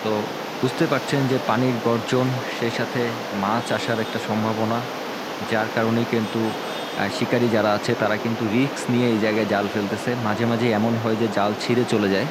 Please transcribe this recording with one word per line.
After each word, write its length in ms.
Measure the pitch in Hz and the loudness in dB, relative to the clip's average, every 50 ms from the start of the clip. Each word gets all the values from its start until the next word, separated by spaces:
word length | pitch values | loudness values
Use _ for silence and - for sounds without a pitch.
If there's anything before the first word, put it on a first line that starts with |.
| - | 0
তো 180 | 110 107 107 104 - - - - - - - | 0 0 0 -2 -4 -6 -8 -8 -8 -6 -2
বুঝতে 260 | - 131 - - 170 156 | -2 -2 0 0 0 2
পারছেন 380 | 139 131 - - - 143 135 131 | 2 0 0 0 0 2 2 2
যে 100 | 131 127 - - | 2 0 2 2
পানির 260 | 113 113 127 127 123 113 107 | 2 2 2 2 2 2 2
গর্জন, 440 | 117 117 113 110 - - 127 127 131 127 123 120 - - - | 2 0 0 0 0 2 2 2 2 0 -2 -4 -4 -4 -2
সেই 120 | 120 117 113 - | -2 -2 -2 -2
সাথে 300 | 120 107 - 127 120 120 113 110 107 - - 101 | -4 -2 -2 -2 -2 -2 -2 -6 -6 -6 -4 -2
মাছ 300 | 98 101 110 117 120 - | 0 0 0 0 0 -2
আসার 280 | 123 107 - - 120 110 | -2 -2 0 -2 -2 -2
একটা 200 | 110 - - 113 - - | -2 -2 -4 -6 -4 -2
সম্ভাবনা, 540 | 107 107 110 110 110 110 110 110 113 117 123 127 - - - - - - - - - - - - | -2 0 0 0 0 0 0 0 0 -2 -2 -4 -8 -8 -8 -8 -8 -8 -8 -8 -8 -8 -4 -2
যার 140 | 113 110 110 110 - | 0 0 0 0 0
কারণেই 300 | 120 113 113 113 117 117 113 | 0 2 2 2 2 2 2
কিন্তু, 400 | - 113 110 101 - 117 113 110 107 - - - - - - - - - | 0 0 0 0 -2 -2 -2 -2 -2 -4 -6 -6 -6 -6 -6 -8 -4 -2
আহ, 100 | 101 101 - - | -2 -2 0 -2
শিকারি 300 | 123 110 - 120 120 120 | -2 0 2 2 2 2
যারা 220 | 110 110 104 107 | 2 2 4 2
আছে 240 | 104 104 - - 120 - | 2 2 0 -2 0 0
তারা 180 | 110 104 107 104 | 2 0 0 0
কিন্তু 280 | - 117 117 110 120 110 101 | -2 -2 -2 -2 -2 0 2
রিস্ক 380 | 123 135 143 - - - - | 2 2 0 -2 -6 -2 0
নিয়ে 180 | 123 120 123 120 | 2 2 4 2
এই 100 | 113 107 | 2 2
জায়গায় 260 | 104 110 107 110 110 | 2 2 2 2 2
জাল 220 | 101 104 98 104 98 - | 2 2 2 0 0 0
ফেলতেছে। 420 | 107 104 98 113 104 - - 120 120 120 | -2 -2 -2 -2 -4 -2 -2 -2 -2 0
মাঝে 220 | 107 104 101 117 | -2 0 0 0
মাঝে 260 | 117 117 113 117 123 | 0 2 2 2 2
এমন 260 | 110 104 107 117 117 113 110 | 2 2 2 2 2 2 2
হয় 120 | 117 110 | 0 0
যে 120 | 107 117 110 101 | 2 0 0 2
জাল 180 | 101 98 104 107 - | 0 0 0 0 -2
ছিঁড়ে 220 | - - 123 117 123 - | 0 0 2 2 2 2
চলে 200 | - 110 104 98 | 2 2 4 4
যায় 160 | 95 95 113 156 | 2 2 0 -2